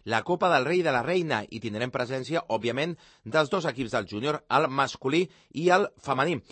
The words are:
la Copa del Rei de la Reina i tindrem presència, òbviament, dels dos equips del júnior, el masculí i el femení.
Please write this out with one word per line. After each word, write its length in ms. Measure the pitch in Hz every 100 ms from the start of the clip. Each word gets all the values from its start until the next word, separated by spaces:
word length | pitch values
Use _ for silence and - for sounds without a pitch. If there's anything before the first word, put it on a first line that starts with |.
| -
la 80 | 113 -
Copa 240 | 175 185
del 160 | 156 131
Rei 160 | 180
de 80 | 165
la 80 | 127
Reina 400 | 123 185 165 120 104
i 80 | 113
tindrem 240 | 113 104 123
presència, 560 | 127 120 135 123 160 -
òbviament, 460 | 110 117 117 160 170 - _
dels 240 | - 151 151
dos 160 | 196
equips 320 | 160 120 120 117
del 140 | 101
júnior, 320 | 107 135 151 -
el 160 | 127 156
masculí 540 | 135 135 - 131 156 180 - _ -
i 140 | 170
el 160 | 180 202 -
femení. 380 | - 135 147 151 -